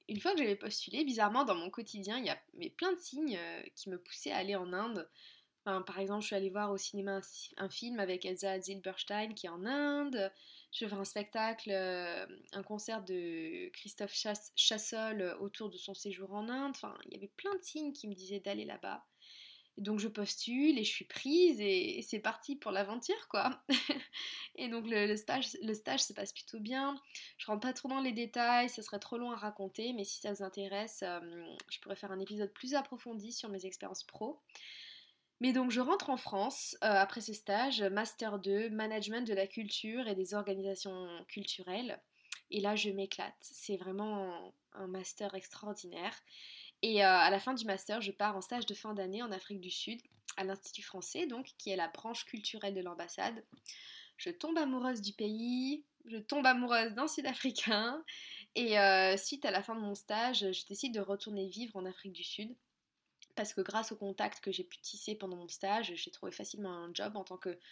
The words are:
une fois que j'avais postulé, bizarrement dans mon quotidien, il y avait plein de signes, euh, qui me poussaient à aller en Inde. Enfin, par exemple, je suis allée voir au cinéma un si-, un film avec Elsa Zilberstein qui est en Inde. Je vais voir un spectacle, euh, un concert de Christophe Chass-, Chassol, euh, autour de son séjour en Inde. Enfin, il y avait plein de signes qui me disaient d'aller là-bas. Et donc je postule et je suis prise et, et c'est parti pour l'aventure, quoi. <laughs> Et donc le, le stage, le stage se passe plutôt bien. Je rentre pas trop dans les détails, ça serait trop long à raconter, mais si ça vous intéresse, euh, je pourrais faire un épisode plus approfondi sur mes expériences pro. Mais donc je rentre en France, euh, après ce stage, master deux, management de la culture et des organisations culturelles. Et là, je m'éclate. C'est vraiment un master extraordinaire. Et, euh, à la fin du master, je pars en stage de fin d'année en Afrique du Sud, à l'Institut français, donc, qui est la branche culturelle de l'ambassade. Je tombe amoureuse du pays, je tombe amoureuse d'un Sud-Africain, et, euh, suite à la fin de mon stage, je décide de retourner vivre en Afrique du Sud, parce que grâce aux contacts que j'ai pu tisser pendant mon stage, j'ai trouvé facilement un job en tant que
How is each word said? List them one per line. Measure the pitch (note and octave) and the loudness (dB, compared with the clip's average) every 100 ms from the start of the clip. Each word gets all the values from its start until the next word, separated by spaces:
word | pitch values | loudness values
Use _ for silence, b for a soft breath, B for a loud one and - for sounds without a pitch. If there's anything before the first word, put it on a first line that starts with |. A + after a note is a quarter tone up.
| - | -6
une | G#3 | -2
fois | E4 | 2
que | F#4+ | 4
j'avais | A#3+ G3+ | 4 2
postulé, | - - - B3 | 0 -4 -4 0
bizarrement | D4+ A3+ G#3 A#3 C4+ | 0 4 6 6 4
dans | |
mon | F3+ E3+ | 2 0
quotidien, | A3 A3+ G#3 G3 A#3 | -6 -8 -6 -2 -2
il | G#3+ | 0
y | |
avait | - - - F3 | -2 -4 -8 -8
plein | - F4+ | -2 0
de | F4+ | 2
signes, | - C4+ D#4 F#3+ | -2 -2 0 0
euh, | E3+ E3 - - | -4 -8 -12 -12
qui | - | -8
me | F3+ | -8
poussaient | - - - | -6 -6 -2
à | - | 0
aller | F#3+ G3+ | 0 0
en | F3+ | 0
Inde. | F#3 A3+ G#3+ D#3+ B B B B _ | -2 -2 -2 -6 B B B B _
Enfin, | - F#3+ | -2 -2
par | F#3 F3+ | -2 -4
exemple, | G3 G#3 | -2 -2
je | G#3+ | 0
suis | G3+ | 0
allée | G3 | 0
voir | F#3+ G#3 | 0 0
au | G3 | 0
cinéma | - G3+ G3 | -2 -2 -2
un | G3 | -2
si-, | F#3+ - - - | -2 -8 -8 -6
un | F#3+ | -6
film | - A#3+ A#3+ | -4 -6 -2
avec | F#3+ F3+ F#3 | 0 0 -2
Elsa | F#3 G3 F#3+ | -2 0 -2
Zilberstein | F#3+ G3 F#3 F#3 - G#3 A3 | -4 -6 -6 -6 -2 -2 -2
qui | G#3 F3+ | -4 -8
est | |
en | E3+ G3 | -6 -2
Inde. | C#4 D4 C#4+ C#4+ B3+ F#3+ B B B B | 2 2 2 0 0 0 B B B B
Je | - | -4
vais | A3 | -2
voir | G3 | -2
un | G3 | -2
spectacle, | G#3 G#3 A3+ A3 A3+ - | -2 -2 0 0 0 -2
euh, | G3 F#3 F3+ F3 E3+ - - - | 0 0 -2 -2 -4 -6 -12 -10
un | G3 | -8
concert | G3 G#3+ - A3 | -6 -6 -4 -4
de | F#3 F#3 F3 E3 E3 E3+ F#3 | -2 -2 -2 -4 -4 -6 -8
Christophe | - G#3 - G3+ | -10 -10 -6 -4
Chass-, | - A3 G#3 - - | -2 -2 -2 -4 4
Chassol, | - A3 - A3+ A3 G#3+ | 4 4 0 0 -2 0
euh, | F3+ E3+ | -2 -2
autour | G3 - G#3+ | -6 -6 -8
de | F3+ | -8
son | - | -10
séjour | G3 G#3 F#3 F#3+ | -6 -6 -6 -6
en | G3+ A3 | -6 -4
Inde. | B3+ C#4 C4 | -2 -4 -4
Enfin, | - - - | -8 -10 -12
il | |
y | - | -12
avait | G3+ - | -12 -6
plein | G4 G4 | -4 -2
de | |
signes | - D#4 D4+ | -2 -4 -4
qui | D4 G#3+ | -4 -8
me | |
disaient | F#3+ F#3 G3 | -8 -6 -4
d'aller | G3 G3+ G#3+ | -2 -4 -4
là-bas. | - F#3+ G#3+ - B B B B B B - | -6 -6 -6 -10 B B B B B B -6
Et | |
donc | G3+ G#3+ | 0 0
je | G#3+ | 0
postule | G#3+ G3+ - - B3 D4+ C4+ | -2 -2 -2 0 4 6 6
et | |
je | G#3 | 4
suis | - - | -2 -6
prise | - C4+ D#4+ F4+ A#3+ | -6 4 8 8 8
et, | G3+ F#3 - - | 6 4 4 0
et | |
c'est | A3+ G#3+ | -2 0
parti | G#3 - - C#4 | 0 -4 -6 -6
pour | A3 | 0
l'aventure, | F#3+ G3 A#3 - G#4+ - | 0 0 -2 0 -2 0
quoi. | G#3 - C4 - | 2 2 0 2
<laughs> | C4+ - C4 - - - - - - | 2 4 -4 -4 -8 -6 -6 -10 -8
Et | B3 | -4
donc | A#3 A3+ | -4 0
le, | A3 G#3 | 4 4
le | G#3+ | 4
stage, | - C4+ B3+ - | 2 0 0 -4
le | A3 | -2
stage | G#3+ - C4 | -2 0 2
se | - | 2
passe | G#3 G3 | 0 -6
plutôt | - - A3+ | -8 -10 -8
bien. | G#3+ C4 C#4 C#4+ B B B B | -2 0 0 -2 B B B B
Je | - | -4
rentre | G#3 | -2
pas | B3+ | 0
trop | B3+ C4+ | -2 -2
dans | C4+ | 0
les | C4 | 0
détails, | A3+ A#3 B3 A#3+ A#3+ B3 | 0 -2 2 6 6 6
ça | A#3+ | 0
serait | G#3 G3+ | -4 -6
trop | - A#3 | -4 -4
long | A#3+ | -2
à | A#3 | -2
raconter, | G#3 G#3 G3 - A3+ | -4 -4 -6 -4 -4
mais | B3 G3 | -2 -2
si | - | -2
ça | G#3+ | -2
vous | G3+ | -2
intéresse, | F#3+ G3 G3 G3 A3 - | -4 -4 -2 -2 -2 -2
euh, | F#3 F3 E3+ E3+ E3 D#3+ - | -2 -4 -6 -12 -12 -12 -12
je | - | -12
pourrais | - G3 | -8 -8
faire | G3+ | -6
un | F#3+ | -6
épisode | G3 G#3 G3+ | -4 -2 -4
plus | - B3+ | -4 -2
approfondi | C#4 C4 A#3+ A#3+ A3+ G#3 | -2 -2 -8 -10 -8 -8
sur | A3+ A3+ | -8 -6
mes | G3 F#3 | -6 -8
expériences | F#3 G3 F#3 - | -8 -10 -10 -12
pro. | - G#3+ D4+ _ B B B B B B B B _ | -8 -8 -8 _ B B B B B B B B _
Mais | B3 | 4
donc | B3+ B3+ | 6 6
je | A#3 | 4
rentre | B3 G4 - | 6 4 4
en | B3+ | 0
France, | - G3 A3 - - - | 0 2 2 2 0 4
euh, | A3 | 8
après | G3+ G3 - | 8 8 4
ce | G#3+ | -4
stage, | G#3+ - G3+ C4 A#3+ | -6 0 2 4 4
master | G3 G3+ A3 - A3+ G3+ | 4 4 0 0 0 0
deux, | F#3+ G3 A3+ | 2 2 2
management | G#3+ A3 A3 G#3 A3+ A#3+ | 0 0 0 0 -2 0
de | |
la | G3 G3 | 2 2
culture | - G#3+ - G#3+ A#3 A#3 | 0 -2 -2 -2 -2 0
et | G3 | 0
des | F#3 | 0
organisations | G#3 G3+ F#3+ G3 F#3+ G3 F#3 F3+ E3+ F3 | 0 0 -2 0 -2 -4 -6 -8 -10 -10
culturelles. | - G3 - F#3 F#3 B3 - - B B B B | -8 -4 -4 -2 -2 -2 -6 -10 B B B B
Et | G#3+ | 0
là, | G3+ G#3+ | 2 2
je | G#3 | 2
m'éclate. | G3 G3 - G3 - | 0 -2 -2 -4 -6
C'est | - - - F#3+ | -8 -4 -2 -2
vraiment | F#3 F#3+ G#3+ G#3 F#3+ F3 F#3 - _ | -4 -4 -4 -2 -4 -6 -10 -18 _
un | G#3 F#3+ | -10 -6
master | F#3 F#3 - G3+ F#3+ | -6 -6 -4 -4 -6
extraordinaire. | - - G#3 G#3 F3+ E3+ F#3+ G3 B B B B B B | -10 -10 -8 -8 -8 -6 -6 -6 B B B B B B
Et, | A3+ G#3 | 4 8
euh, | G3 | 10
à | F#3 E3 | 12 10
la | G3 | 8
fin | B3+ | 2
du | B3+ A3 | -2 0
master, | G3 - G#3+ | -2 0 -2
je | G3+ | -2
pars | F#3+ G#3 G3 | 0 0 0
en | |
stage | F#3+ B3 A#3 | -2 -2 -2
de | |
fin | G3+ G#3+ | -4 -4
d'année | G#3 F#3+ G3+ | -4 -2 -4
en | A#3+ | -4
Afrique | F#3+ - G3+ | -6 -6 -8
du | F3+ | -6
Sud, | F3+ - A#3 - _ - - | -6 -4 -8 -10 _ -2 0
à | |
l'Institut | F#3+ G3 - - | 0 -2 -6 -8
français, | - F#3 F3 - E4+ | -10 -6 -4 -2 -2
donc, | A#3+ C4 - | -2 -8 -10
qui | - | -2
est | F#3+ | 0
la | E3 | 0
branche | - A3+ A#3 - | -4 -6 -6 -6
culturelle | A3+ G#3 A3 G3+ G3 | -4 -4 -2 -2 -2
de | |
l'ambassade. | F3+ E3+ E3+ - G3 A3+ - - B B B B B B | -4 -6 -8 -2 -2 -2 -12 -18 B B B B B B
Je | - | -6
tombe | F4 D#4 E4 | -4 0 2
amoureuse | D4 B3+ B3 A#3+ | 4 2 0 0
du | G#3 | -4
pays, | - G#3+ G#3+ A#3 B3 C4 D4+ - _ - | -2 -2 0 0 0 0 -2 -6 _ -10
je | A3 | -10
tombe | G#3 C#4+ C4 | -2 6 6
amoureuse | A#3+ B3 A#3 A3+ | 6 6 4 4
d'un | G#3+ D#4 | 2 0
Sud-Africain, | - C#4 B3 C4+ A3 - G#3+ A3+ C#4+ D#4+ B B B B | 0 -2 0 0 0 4 4 4 -2 -8 B B B B
et, | - A#3+ G#3 | 0 4 10
euh, | G3 F#3+ F#3+ G3 | 10 10 8 6
suite | - C#4 B3+ | 2 0 2
à | |
la | F#3+ | 2
fin | G3+ A3+ | 0 -4
de | |
mon | G#3 G3+ | -2 -4
stage, | - A3 A#3+ B3 G3+ | 0 2 2 2 2
je | F#3 - | -2 -4
décide | G3+ C#4 | -4 -2
de | A3 | -2
retourner | F#3+ G3+ A3 G#3 F#3+ | 0 -2 -2 -4 -4
vivre | F#3 A#3+ G3+ | -6 -8 -6
en | F#3 | -8
Afrique | F#3 G3 | -8 -12
du | F3 | -10
Sud, | - - A3 B3 _ _ _ _ _ _ - - | -8 -6 -8 -10 _ _ _ _ _ _ -12 -4
parce | G#3 | -2
que | - | 0
grâce | F#3 G#3 A3 | 0 2 0
aux | A3 | -4
contacts | G3+ G3 G#3 - | -6 -2 -2 -2
que | - | -4
j'ai | F#3 | -4
pu | F3+ - | -6 -8
tisser | - G3+ - G#3+ | -8 -6 -4 -4
pendant | F#3+ F3+ | -6 -8
mon | F3 | -8
stage, | - G3 G#3+ G#3 E3+ | -4 0 2 0 -4
j'ai | - | -8
trouvé | - G3 | -8 -8
facilement | - G3 G#3 G3 | -6 -8 -6 -6
un | F3 E3+ | -6 -6
job | F3 G#3 G#3+ | -4 -4 -4
en | |
tant | F#3 F3+ | -8 -6
que | F#3 F3 B | -6 -6 B